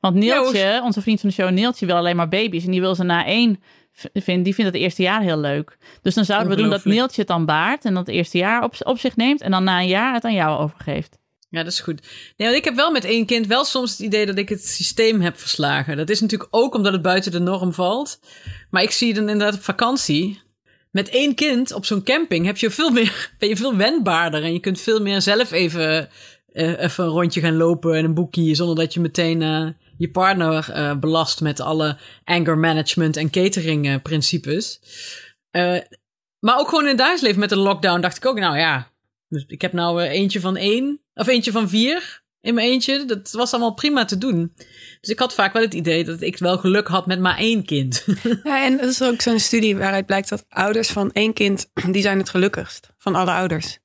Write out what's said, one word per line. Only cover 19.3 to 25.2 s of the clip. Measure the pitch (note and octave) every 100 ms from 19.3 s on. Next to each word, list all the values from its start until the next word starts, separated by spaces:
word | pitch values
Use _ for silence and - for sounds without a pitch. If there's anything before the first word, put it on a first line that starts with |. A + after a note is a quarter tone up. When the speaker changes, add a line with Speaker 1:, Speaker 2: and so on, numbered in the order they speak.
| G#3 G#3 G#3
Speaker 2:
op |
vakantie. | - F#3+ A#3 C4 - D3+ F#3 G3+ _ _ _ _ _
Met | F#3+ G3
één | B3 D4
kind | B3 D4+ A#3+ C4
op | -
zo'n | G3 G#3
camping | F#3+ C#4 E4 E3+ F3
heb | G3+
je | A3+
veel | G3 D#4+
meer, | A#3+ A3 - -
<laughs> | -
ben | G#3
je | G#3
veel | B3+ G#3+
wendbaarder. | G#3+ D#4+ G#3 E3 E3+ D3+
En | D#3+
je | E3+
kunt | G3 F#3
veel | - A3
meer | G3+ G3